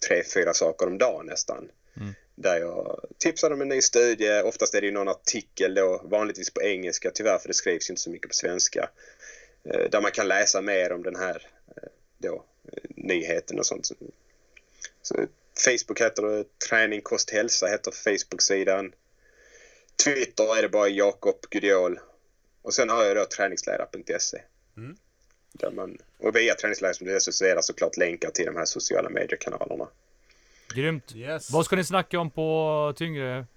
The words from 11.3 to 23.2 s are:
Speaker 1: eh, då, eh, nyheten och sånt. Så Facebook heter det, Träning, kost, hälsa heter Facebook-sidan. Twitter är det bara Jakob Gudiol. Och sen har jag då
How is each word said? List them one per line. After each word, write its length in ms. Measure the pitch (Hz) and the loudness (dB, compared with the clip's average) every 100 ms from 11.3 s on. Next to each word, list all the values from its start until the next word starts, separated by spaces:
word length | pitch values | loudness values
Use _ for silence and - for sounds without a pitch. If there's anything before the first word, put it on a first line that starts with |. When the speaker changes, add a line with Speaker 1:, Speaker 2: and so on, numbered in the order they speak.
| 85 - _ _ - | -6 -12 _ _ -20
Speaker 1:
eh, 140 | - - _ _ | -18 -20 _ _
då, 280 | 92 82 - _ - | -8 -8 -10 _ -16
eh, 180 | - - | -14 -14
nyheten 720 | - - 87 82 82 - - | -10 -2 -2 0 -2 -2 -4
och 60 | - | -4
sånt. 240 | - - - - - _ _ _ _ _ _ - - | -4 -6 -10 -16 -20 _ _ _ _ _ _ -20 -16
Så 140 | - - - - _ - 120 | -6 -4 -4 -8 _ 2 4
Facebook 360 | 120 - 101 | 2 0 0
heter 220 | 113 107 | 0 0
det, 200 | 107 107 101 _ - | -2 -2 -4 _ 0
Träning, 320 | 113 110 104 | 2 2 0
kost, 280 | - 110 - | -2 -2 0
hälsa 380 | 107 117 - 107 | 0 2 2 2
heter 240 | 104 - | 0 -4
Facebook-sidan. 1000 | - - 98 - 92 - 98 95 95 95 - _ _ _ _ _ - - _ _ - | -4 0 0 -2 0 2 2 2 2 -2 -12 _ _ _ _ _ -20 -20 _ _ 0
Twitter 540 | 147 135 113 - 107 110 | 2 2 0 2 2 4
är 40 | |
det 80 | 104 | 2
bara 180 | 107 101 | 4 4
Jakob 480 | 98 101 - 101 - - | 4 2 2 0 -2 -4
Gudiol. 500 | 101 101 95 90 90 - _ _ _ _ _ | -2 4 4 4 -2 -10 _ _ _ _ _
Och 120 | - | -4
sen 160 | - 117 | 0 2
har 140 | 117 | 4
jag 120 | 104 | 4
då 100 | 101 | 4